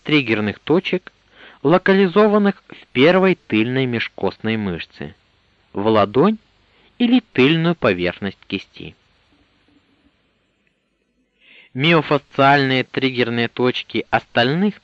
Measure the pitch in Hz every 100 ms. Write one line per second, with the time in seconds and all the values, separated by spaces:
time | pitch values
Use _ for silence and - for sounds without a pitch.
0 | - 151 120 107 107 - - 165 - 180
1 | - _ _ _ - - 139 180 - 190
2 | 190 180 214 208 202 - _ - - 123
3 | 147 185 185 170 _ 107 113 131 131 117
4 | - - 98 - 113 113 101 87 - -
5 | 73 - _ _ _ _ _ - 107 110
6 | 101 113 185 220 _ _ _ _ _ _
7 | 240 247 - - 131 165 170 170 120 90
8 | 87 - 98 - _ 95 - - 82 -
9 | _ _ _ _ _ _ _ _ _ _
10 | _ _ _ _ _ _ _ _ _ _
11 | _ _ _ _ _ - - 127 156 165
12 | - 143 - - 139 143 135 131 123 -
13 | 131 123 117 120 117 - 123 - - 113
14 | - 113 - 123 120 160 208 -